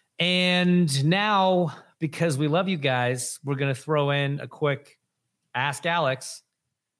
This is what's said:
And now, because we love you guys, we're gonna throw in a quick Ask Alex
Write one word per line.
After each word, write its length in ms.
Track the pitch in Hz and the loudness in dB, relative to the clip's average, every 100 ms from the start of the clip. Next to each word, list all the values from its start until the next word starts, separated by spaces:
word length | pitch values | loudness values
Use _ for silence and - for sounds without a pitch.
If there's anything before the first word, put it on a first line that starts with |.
| _ - | _ -4
And 840 | 170 180 180 180 180 180 170 135 | 0 2 2 2 4 4 2 2
now, 720 | 143 190 214 202 190 185 170 - - _ | 2 2 2 2 4 2 0 -4 -16 _
because 360 | 156 - 165 135 | -6 -2 0 0
we 120 | 151 | 0
love 200 | 160 190 | 0 0
you 100 | 180 | -2
guys, 600 | 139 127 123 127 - - | 0 0 0 -2 -6 -8
we're 100 | 139 | -6
gonna 200 | 139 139 | -2 -2
throw 360 | 131 - 151 143 | -2 -2 0 2
in 300 | 143 143 143 | 0 -2 -4
a 80 | 120 | -8
quick 500 | - 147 135 - _ _ _ _ _ _ | -4 -2 -2 -8 _ _ _ _ _ _
Ask 320 | 123 139 139 170 | -4 -4 -4 -2
Alex 560 | 170 143 131 - - _ _ _ _ _ | 0 0 -2 -8 -16 _ _ _ _ _